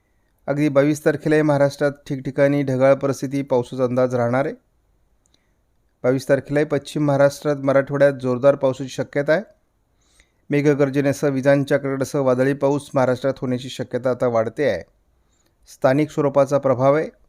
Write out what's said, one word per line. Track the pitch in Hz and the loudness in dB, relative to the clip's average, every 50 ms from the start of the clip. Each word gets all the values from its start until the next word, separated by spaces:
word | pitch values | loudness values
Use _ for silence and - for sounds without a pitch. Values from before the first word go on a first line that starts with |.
| _ _ _ _ _ _ _ _ - - | _ _ _ _ _ _ _ _ -8 -6
अगदी | 143 147 151 151 | -4 -2 0 0
बावीस | 135 139 143 151 151 143 - | 2 2 2 2 0 0 0
तारखेलाही | 160 147 143 - 160 151 156 | -2 -2 -2 0 0 0 2
महाराष्ट्रात | 151 151 143 139 143 139 - - 147 143 143 - - - | 2 2 2 2 2 0 0 -2 -2 -2 -4 -4 -10 -10
ठिकठिकाणी | 147 131 131 139 - 147 139 139 143 143 143 | -10 -8 -8 -6 0 2 2 2 2 0 -2
ढगाळ | 135 131 127 131 139 139 | -2 0 2 4 4 4
परिस्थिती, | 131 139 135 127 - 139 131 139 139 | 2 2 -4 -4 -4 -6 -6 -4 -4
पावसाचा | 139 - 131 123 120 - 127 127 127 | -4 0 0 -2 -2 -2 -4 -4 -2
अंदाज | 120 123 127 127 127 127 | -2 0 0 0 0 0
राहणार | 123 117 117 127 131 147 | 0 -2 0 0 0 -2
आहे. | 156 247 - _ _ _ _ _ _ _ _ _ _ _ _ _ _ _ _ _ _ _ _ _ _ _ _ _ _ _ _ - | -2 -6 -10 _ _ _ _ _ _ _ _ _ _ _ _ _ _ _ _ _ _ _ _ _ _ _ _ _ _ _ _ -2
बावीस | 127 135 135 - - | 0 0 0 0 0
तारखेलाही | 139 131 - - 143 147 151 | 0 0 0 -2 -2 -2 -2
पश्चिम | 151 151 139 143 - - 151 151 | 0 -2 -6 -6 -6 -6 -4 -2
महाराष्ट्रात, | 143 139 139 143 143 143 - - 151 147 | 0 2 4 2 2 2 0 -4 -4 -4
मराठवाड्यात | 135 135 139 135 139 131 139 143 143 143 143 135 | -2 0 0 2 2 2 0 0 2 2 2 2
जोरदार | 127 127 127 123 123 127 139 139 | 0 -4 -4 -2 2 2 2 2
पावसाची | - 139 131 127 - 139 127 | 2 0 -2 -2 -2 -8 -10
शक्यता | - - 127 - - 147 139 151 156 | -8 -8 -8 -6 -4 -4 0 0 0
आहे. | 180 214 - _ _ _ _ _ _ _ _ _ _ _ _ _ _ _ _ _ _ _ - | 0 -2 -6 _ _ _ _ _ _ _ _ _ _ _ _ _ _ _ _ _ _ _ -4
मेघगर्जनेसह, | 143 143 143 151 143 135 143 135 131 143 135 139 135 - 156 143 | -2 0 2 2 2 2 0 0 0 0 0 0 0 0 -2 -2
विजांच्या | 135 131 127 139 139 143 139 139 143 135 | -2 0 2 2 2 2 2 0 -2 -2
कडकडाटासह | 139 135 135 135 135 - - 147 | -2 -2 -4 -4 -6 -4 -2 -2
वादळी | 135 131 123 127 131 139 143 | 0 0 2 2 2 0 0
पाऊस | 139 139 139 147 143 143 - - | 0 0 0 0 -2 -4 -4 -2
महाराष्ट्रात | 139 127 127 127 123 - 135 127 - | 0 0 0 0 -2 -2 -4 -4 -4
होण्याची | 139 127 127 123 131 127 | -4 -6 -6 -6 -6 -10
शक्यता | - - - - - 120 120 131 | -10 -12 -10 -8 -6 -4 -2 -2
आता | 123 117 131 123 | -2 0 0 0
वाढते | 117 113 110 113 - - 147 | 0 0 0 -2 -2 -2 -2
आहे. | 123 98 85 - _ _ _ _ _ _ _ _ _ _ _ _ _ _ _ _ - - | 0 -2 -2 -6 _ _ _ _ _ _ _ _ _ _ _ _ _ _ _ _ -20 -8
स्थानिक | - - 131 131 147 151 151 | 0 2 2 2 2 0 -2
स्वरूपाचा | - 160 143 139 131 143 139 131 143 139 | -2 -2 -2 0 2 2 2 2 2 0
प्रभाव | 139 135 127 117 131 139 143 | 2 2 0 2 4 2 2
आहे. | 156 165 233 - _ _ | 2 0 -4 -10 _ _